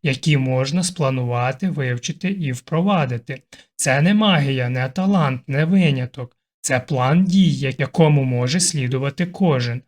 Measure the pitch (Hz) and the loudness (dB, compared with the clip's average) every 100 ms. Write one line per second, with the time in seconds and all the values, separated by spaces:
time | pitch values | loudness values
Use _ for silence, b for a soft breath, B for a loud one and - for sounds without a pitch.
0 | 160 131 165 147 131 127 135 175 180 - | -4 -2 0 0 2 0 0 -2 -4 -2
1 | 135 131 120 120 123 131 190 151 131 123 | -2 -2 -2 -2 -2 -2 -4 -2 -4 -4
2 | - - 185 202 147 123 - 160 190 190 | -6 -6 -6 -4 -4 -6 -4 -2 0 0
3 | 135 120 - 131 _ B B - - 135 | 0 -4 -8 -14 _ B B -6 -2 2
4 | 170 208 214 170 139 135 123 127 127 156 | 4 4 4 2 2 -2 -2 -2 -4 -2
5 | 190 196 147 127 - 139 160 190 165 135 | 0 2 0 -2 -4 -2 2 4 4 2
6 | 127 - 123 _ _ _ - 131 - 135 | -4 -8 -14 _ _ _ -2 -2 0 0
7 | 127 165 185 185 175 135 135 131 135 - | 2 4 4 4 4 2 -4 -4 -4 4
8 | 156 147 131 123 127 175 175 151 127 131 | 4 4 2 0 0 0 -2 -2 -2 -2
9 | 139 139 175 - 185 131 120 120 | -4 -4 -6 0 2 2 -2 -6